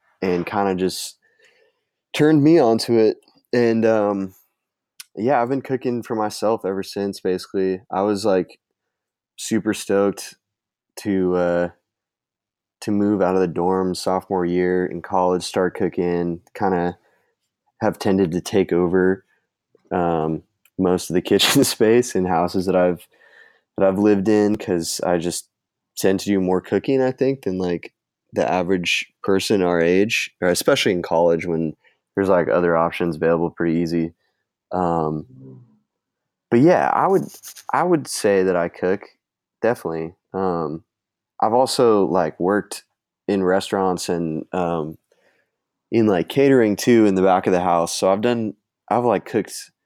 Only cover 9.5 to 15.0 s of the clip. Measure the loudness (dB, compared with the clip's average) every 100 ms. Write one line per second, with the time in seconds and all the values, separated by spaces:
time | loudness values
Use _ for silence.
9.5 | -4 -2 -4 -2 0 0 -2 -12 -20 _
10.5 | _ _ _ _ -10 -4 -2 0 0 0
11.5 | -2 -4 -8 _ _ _ _ _ _ _
12.5 | _ _ _ -4 0 0 2 2 2 0
13.5 | -2 -2 0 -2 -4 -4 -4 -2 -2 -2
14.5 | 0 0 0 -4 -6